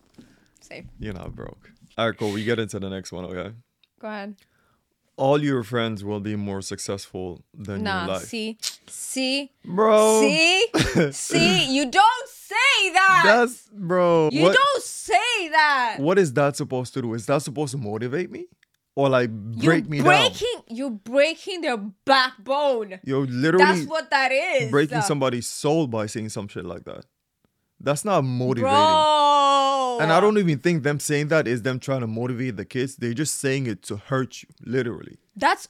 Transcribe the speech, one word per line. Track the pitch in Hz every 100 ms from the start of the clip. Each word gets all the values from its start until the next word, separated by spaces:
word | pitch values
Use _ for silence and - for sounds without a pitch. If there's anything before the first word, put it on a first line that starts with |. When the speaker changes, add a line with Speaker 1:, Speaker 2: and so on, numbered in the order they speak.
| _ - - _ _ _
Speaker 1:
Safe. | - 131 - -
Speaker 2:
You're | 110
not | 92 85
broke. | - - - - _ _ 107
All | 113
right, | 101
cool. | 107
We | 101
get | 110 113
into | 107 101
the | 95
next | 95 -
one, | 90
okay? | 90 90 95 117 _ _ _ _
Speaker 1:
Go | 214
ahead. | 208 202 202 _ _ _ _ _ _ _ -
Speaker 2:
All | 135 147
your | 147 131
friends | 104 120 113 104
will | 101 104
be | 104 104
more | 101 98
successful | 92 98 - 98 - 98 92 82 _
than | - 104 98
Speaker 1:
Nah, | 202 185
Speaker 2:
your | 175 190
life. |
Speaker 1:
see? | - 233 220 220 - - -
See? | - - 262 262 277 277 _
Speaker 2:
Bro. | - 185 220 214 214 220
Speaker 1:
See? | 220 311 330 381 466 359 -
Speaker 2:
<laughs> | - 147
Speaker 1:
See? | - - 339 339 370 269
You | 269 262
don't | 359 440 494 508
say | - - 440 539 466 381
that! | 359 381 370
Speaker 2:
That's, | 320 311 240 - _
bro, | 208 170 180 175 165 151
Speaker 1:
You | 285
Speaker 2:
what, | 349
Speaker 1:
don't | 508 571 539
say | - - - 381 480 453 320
that! | 311 302 269 233 165
Speaker 2:
what | 147 196
is | 160
that | 120 143 143
supposed | 143 127 120
to | 135
do? | 120
Is | 117 104
that | 147
supposed | 147 139 143
to | 131
motivate | 104 107 123 151 185
me? | 269 359 _ _ _ _ 135
Or, | 135
like, | 127 120
Speaker 1:
You're | 110 110 113 147
Speaker 2:
break | 226 202
me | 147
down. | -
Speaker 1:
breaking, | - 508 - 453 370 -
you're | 226 277
breaking | 208 226 269 311 320 392 359
their | 302 220
backbone. | 202 - - 269 254 214 214 285 285 240 202 185
Speaker 2:
You're | 127 135 135
literally | 123 156 185
Speaker 1:
That's | 196 180 147
what | 320 -
that | 277 262
is. | 269 359 269 127
Speaker 2:
breaking | 143 151 220
Speaker 1:
Uh, |
Speaker 2:
somebody's | 196 147 131 123 -
soul | - 147 165 139
by | 113 107
saying | 113 107
some | 113 101
shit | 92
like | 90 90
that. | - - - _ _ _ _ _ _ _
That's | 131 147 214
not | 175
motivating. | 131 123 127 131 262
Speaker 1:
Bro. | 277 311 311 311 302 294 285 277 277 269 269 254 240
Speaker 2:
And | 156
I | 170
don't | 208 214
even | 175 143
think | 175 165
them | 143 147
saying | - 147 147
that | 160 113
is | 123
them | 127 127
trying | - 131
to | 113
motivate | 110 123 120 131 101
the |
kids. | 92 127 135 -
They're | 120
just | 120 156 -
saying | 135 139 123
it | 98
to | - 104
hurt | - 131 123 -
you, | - _
literally. | - 131 117 95 - - _ 202
Speaker 1:
That's | 302 -